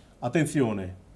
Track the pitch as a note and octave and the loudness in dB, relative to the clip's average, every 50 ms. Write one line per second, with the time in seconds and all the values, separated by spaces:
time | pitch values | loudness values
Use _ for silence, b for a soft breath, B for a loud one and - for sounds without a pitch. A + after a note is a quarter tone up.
0 | B B B B - D3 C3+ E3+ D3+ - - D#3 C3 A2+ G#2+ G2 F#2+ F2+ F#2 - | B B B B -4 0 2 2 2 2 2 2 2 2 0 -2 -6 -8 -10 -14
1 | - - - | -18 -20 -18